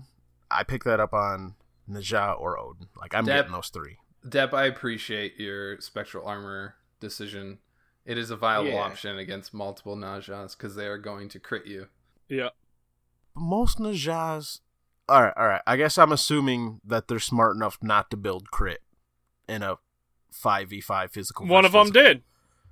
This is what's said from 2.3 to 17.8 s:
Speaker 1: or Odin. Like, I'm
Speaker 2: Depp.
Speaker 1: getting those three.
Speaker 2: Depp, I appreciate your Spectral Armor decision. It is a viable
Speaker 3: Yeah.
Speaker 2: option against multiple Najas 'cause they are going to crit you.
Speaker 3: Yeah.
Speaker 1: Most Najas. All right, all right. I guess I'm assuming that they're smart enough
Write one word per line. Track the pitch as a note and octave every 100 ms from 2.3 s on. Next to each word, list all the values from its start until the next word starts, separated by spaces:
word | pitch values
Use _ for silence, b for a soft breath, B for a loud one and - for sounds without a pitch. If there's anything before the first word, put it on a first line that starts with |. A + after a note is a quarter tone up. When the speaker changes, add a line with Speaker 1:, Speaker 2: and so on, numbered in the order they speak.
| F2+
Speaker 1:
or | E2+ -
Odin. | A#1+ F2 F2 -
Like, | F2+
I'm | G#2+
Speaker 2:
Depp. | A#2 C#3
Speaker 1:
getting | -
those | F2+ -
three. | F#2 C#2+ - _ _ B2+
Speaker 2:
Depp, | C#3 C3+
I | C#3 C3+
appreciate | B2 A#2+ A2 - G#2+ G2+ -
your | G#2 G2+ G2+ G2+
Spectral | - G#2 G#2 F#2+ -
Armor | G2+ G2+ G2 G2 - _ -
decision. | G#2+ - G#2 G2+ G2 G2 _ _ _ _
It | - A#2
is | A#2
a | A2+
viable | A2+ A2 G#2
Speaker 3:
Yeah. | A2
Speaker 2:
option | G2+ G2 G#2 G2
against | F#2 G2 -
multiple | G#2+ G2 G2 - G#2
Najas | G2 G2 F#2+ G2 F#2+ -
'cause | G#2+
they | G2 G#2
are | G#2
going | G#2 G2+ G2+
to | G2
crit | - A2 G2+
you. | G2 F#2+ _ _ _ -
Speaker 3:
Yeah. | C3+ B2 - _ _ _ _ _ _ _
Speaker 1:
Most | - E3 G#3 A3 -
Najas. | G#3+ G3 C#3+ E3 D#3+ D#3 D3 - _ _ _ _ -
All | C3+
right, | A2+ -
all | A2+
right. | F#2+ -
I | B2+
guess | D3+ -
I'm | D#3
assuming | D3 - D3+ C#3 B2 A#2 G#2+
that | G2+ A2+ -
they're | A#2
smart | - A#2+ A2+ G2+
enough | G#2+ -